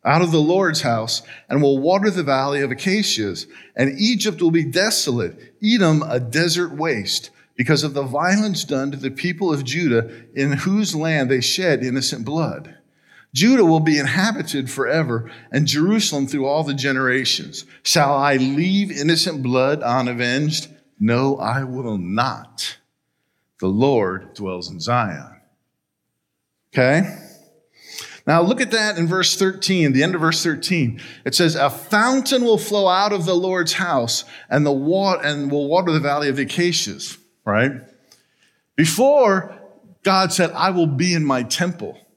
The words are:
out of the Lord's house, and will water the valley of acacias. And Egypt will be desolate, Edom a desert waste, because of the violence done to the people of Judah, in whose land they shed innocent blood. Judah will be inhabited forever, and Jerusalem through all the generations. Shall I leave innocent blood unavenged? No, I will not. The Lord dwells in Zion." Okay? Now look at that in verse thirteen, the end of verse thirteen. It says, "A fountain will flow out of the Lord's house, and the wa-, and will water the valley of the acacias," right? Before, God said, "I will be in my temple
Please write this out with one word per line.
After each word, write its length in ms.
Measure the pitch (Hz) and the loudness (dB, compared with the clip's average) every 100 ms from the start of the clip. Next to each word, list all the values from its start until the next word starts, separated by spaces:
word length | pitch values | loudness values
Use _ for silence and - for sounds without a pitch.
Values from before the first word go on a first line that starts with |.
| 117 | 2
out 160 | 151 | 2
of 100 | 180 | 4
the 80 | 160 | 2
Lord's 440 | 160 185 185 160 | 2 2 0 -2
house, 380 | 123 117 113 - - - _ | -2 -2 -4 -8 -8 -20 _
and 120 | 139 | 2
will 180 | 143 135 | 4 2
water 300 | 151 196 208 | 2 2 0
the 140 | 180 | -2
valley 380 | 143 135 135 143 | 0 0 0 -2
of 100 | 139 | -2
acacias. 720 | 151 190 202 202 - 101 85 - - - - | -2 -2 -2 -2 -4 -4 -6 -14 -20 -14 -2
And 240 | 139 139 | -2 0
Egypt 420 | 214 226 214 160 | 0 0 -2 0
will 100 | 170 | 2
be 120 | 165 | 2
desolate, 920 | 143 147 208 214 - 120 87 - - _ | 0 0 0 0 -2 -2 -4 -8 -20 _
Edom 400 | 214 233 175 156 | 0 4 4 2
a 180 | 143 123 | 0 -4
desert 500 | 120 139 175 170 175 | -2 0 0 0 -4
waste, 580 | 143 160 117 95 - - _ _ - | -2 -2 -2 -4 -6 -8 _ _ -4
because 260 | 123 156 | 0 2
of 100 | 156 | 0
the 100 | 139 | -4
violence 600 | 135 143 175 202 214 180 | -4 -2 0 2 0 -4
done 280 | - 139 139 | -4 -4 -4
to 60 | 139 | -6
the 140 | 131 | -8
people 400 | 135 180 165 190 | -6 -6 -2 -2
of 140 | 143 127 | -2 -4
Judah, 440 | 156 165 117 113 - - | -2 2 0 0 -12 -12
in 200 | - 139 | -4 -2
whose 420 | 143 190 208 208 160 | -2 0 0 0 -2
land 340 | 160 156 127 | -2 0 0
they 120 | 131 | 0
shed 420 | 117 - 185 139 | 0 -2 0 0
innocent 400 | 127 131 123 127 | 0 -2 -4 -6
blood. 520 | 117 156 147 69 - - _ _ _ - _ | -4 -2 -4 -6 -14 -20 _ _ _ -20 _
Judah 320 | - 214 262 175 | 2 4 6 6
will 160 | 160 | 6
be 180 | 156 147 | 4 2
inhabited 720 | 131 131 208 214 - 143 131 | 0 0 0 -2 -4 -6 -6
forever, 580 | - 120 156 139 113 113 - - | -4 0 0 0 -4 -6 -16 -4
and 160 | 135 156 | 0 0
Jerusalem 580 | 147 175 220 - 147 135 | 2 2 2 0 -2 -2
through 220 | 147 135 | -2 0
all 160 | 151 | 0
the 100 | 143 | -2
generations. 920 | 139 139 131 131 127 123 - - - - - | -2 -2 0 0 0 0 -4 -6 -16 -18 -8
Shall 320 | - 170 143 139 | 0 2 2 2
I 220 | 143 135 | 2 2
leave 520 | 131 143 180 196 202 | 0 0 0 0 0
innocent 540 | 143 151 165 185 156 | -2 0 2 0 -4
blood 400 | 127 127 131 151 | 0 2 2 0
unavenged? 840 | 120 127 123 120 120 131 151 156 - - _ _ | 0 0 -2 -2 -2 0 -2 -4 -8 -20 _ _
No, 360 | 107 120 135 - | 0 2 2 0
I 300 | 104 131 131 | -2 -4 -4
will 320 | 127 120 104 | -6 -6 -6
not. 800 | 87 104 127 87 - - - - _ _ _ _ _ _ _ _ | -2 -2 -2 -4 -14 -12 -12 -12 _ _ _ _ _ _ _ _
The 80 | 92 | -2
Lord 680 | 101 135 127 95 95 - | 2 2 2 0 -4 -12
dwells 380 | - 98 90 90 | -12 -8 -8 -10
in 80 | 87 | -10
Zion." 600 | 80 123 104 76 69 - _ _ _ _ _ _ _ _ _ _ _ _ _ | -2 -2 -2 -6 -14 -20 _ _ _ _ _ _ _ _ _ _ _ _ _
Okay? 300 | - 127 151 190 - - - _ _ _ _ - - - - - | 0 2 2 0 -6 -20 -20 _ _ _ _ -18 -18 -16 -10 0
Now 160 | 160 | 2
look 180 | 175 247 | 2 0
at 120 | 254 | 0
that 260 | 226 214 170 | 0 -2 -2
in 100 | 165 | -2
verse 280 | 185 180 - | 0 0 2
thirteen, 540 | 190 190 - 190 151 | 0 0 -2 2 4
the 100 | 135 | 4
end 120 | 160 180 | 2 2
of 60 | |
verse 200 | 160 160 | 0 0
thirteen. 580 | 170 147 - 175 120 113 - - | -2 -4 -2 0 0 -4 -14 -10
It 120 | - - | -4 2
says, 200 | 170 160 | 2 2
"A 140 | 139 | 0
fountain 760 | - - 214 233 269 262 262 | -2 0 2 4 2 0 0
will 140 | 240 214 | 2 2
flow 300 | 208 202 190 | 2 2 4
out 260 | 185 208 | 4 2
of 120 | 202 170 | 0 0
the 100 | 175 | 0
Lord's 380 | 185 185 165 | 0 0 -2
house, 500 | - 180 139 117 - - - - | -2 0 0 0 -4 -8 -20 -2
and 160 | 147 147 | 0 2
the 60 | |
wa-, 480 | 139 143 190 196 180 | 0 0 2 2 0
and 300 | 147 147 139 | -2 -2 -2
will 160 | 143 143 | -2 2
water 240 | 170 175 | 0 2
the 80 | 156 | 0
valley 280 | 139 143 143 | 0 0 0
of 80 | 131 | -2
the 60 | |
acacias," 720 | 127 - 175 165 107 82 - - _ _ - | -2 0 0 0 -4 -8 -12 -14 _ _ -2
right? 260 | 104 131 131 - _ _ _ _ _ _ _ _ - | 2 2 -2 -16 _ _ _ _ _ _ _ _ 0
Before, 840 | 160 175 269 294 233 190 - - - - _ _ | 0 4 4 6 4 2 -2 -18 -20 -20 _ _
God 300 | 196 190 190 | 2 2 2
said, 180 | - 165 | 2 0
"I 200 | - 180 | 2 0
will 160 | 180 165 | 2 0
be 260 | 135 180 | 2 0
in 100 | 170 | 0
my 200 | 151 127 | 2 0
temple 540 | 117 - 175 85 95 - _ | -2 -2 -4 -4 -12 -12 _